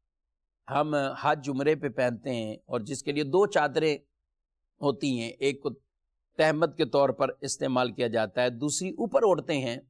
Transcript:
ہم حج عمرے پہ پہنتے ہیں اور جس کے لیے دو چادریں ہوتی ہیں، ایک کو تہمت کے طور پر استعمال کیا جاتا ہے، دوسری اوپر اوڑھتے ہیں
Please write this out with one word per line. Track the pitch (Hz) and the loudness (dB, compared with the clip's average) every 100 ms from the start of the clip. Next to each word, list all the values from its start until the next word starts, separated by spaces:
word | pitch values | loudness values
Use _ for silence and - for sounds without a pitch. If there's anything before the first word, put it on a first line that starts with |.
| _ _ _ _ _ _ - | _ _ _ _ _ _ -4
ہم | 139 151 | -2 0
حج | 147 135 127 147 151 139 | 0 -2 -2 0 0 -2
عمرے | 131 143 | 0 0
پہ | 156 143 | 0 -2
پہنتے | 120 123 117 143 | 0 -2 -2 -6
ہیں | 120 110 107 - | -6 -6 -10 -6
اور | 123 | -6
جس | 110 135 | -6 -8
کے | - | -6
لیے | 147 | -4
دو | 143 175 202 | 0 2 4
چادریں | 175 147 151 156 143 _ _ _ _ _ _ _ - | 2 2 2 0 -2 _ _ _ _ _ _ _ -4
ہوتی | 143 139 147 123 | -2 0 -2 -2
ہیں، | 113 | -4
ایک | - 135 139 | -2 -2 -2
کو | 143 110 _ _ _ _ _ - | -6 -8 _ _ _ _ _ 2
تہمت | 156 151 160 - | 2 4 0 0
کے | |
طور | 139 143 139 | 2 4 4
پر | - 135 - | 2 -2 -2
استعمال | 135 - 139 127 123 | -8 -4 0 2 0
کیا | 104 120 | 0 0
جاتا | 110 107 - | 0 -2 0
ہے، | 123 | 0
دوسری | 117 147 - 185 | 0 -4 -4 -6
اوپر | - 226 269 | -4 0 4
اوڑھتے | 220 160 - 147 | 4 4 0 -2
ہیں | 127 127 - | -2 -6 -12